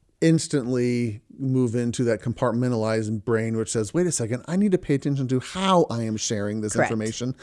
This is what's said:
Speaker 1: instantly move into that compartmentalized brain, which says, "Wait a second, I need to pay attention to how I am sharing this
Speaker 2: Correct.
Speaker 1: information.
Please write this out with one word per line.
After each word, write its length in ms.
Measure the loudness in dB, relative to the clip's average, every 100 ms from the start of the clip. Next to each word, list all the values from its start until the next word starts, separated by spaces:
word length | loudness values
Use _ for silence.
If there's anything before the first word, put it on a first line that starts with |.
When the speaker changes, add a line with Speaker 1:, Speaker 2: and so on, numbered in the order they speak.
| _ 0
Speaker 1:
instantly 1000 | 4 4 2 -2 0 0 2 0 -2 -4 _ -8
move 380 | -2 2 2 0
into 260 | -2 0
that 160 | 0 0
compartmentalized 1000 | -2 -2 0 2 0 0 0 0 0 -4
brain, 320 | 0 0 0 -2
which 140 | -2
says, 220 | -2 -2
"Wait 140 | 0 0
a 40 |
second, 300 | 0 -2 -4 -2
I 80 | 0
need 160 | 2
to 60 | 2
pay 160 | 2
attention 340 | 0 0 -2 0
to 120 | -2
how 460 | -2 -4 2 4 4
I 120 | 0
am 120 | -2 -2
sharing 440 | -2 -2 -2 -4
this 100 | -2
Speaker 2:
Correct. 180 | 0 0
Speaker 1:
information. 460 | 0 -4 -4 -6 -8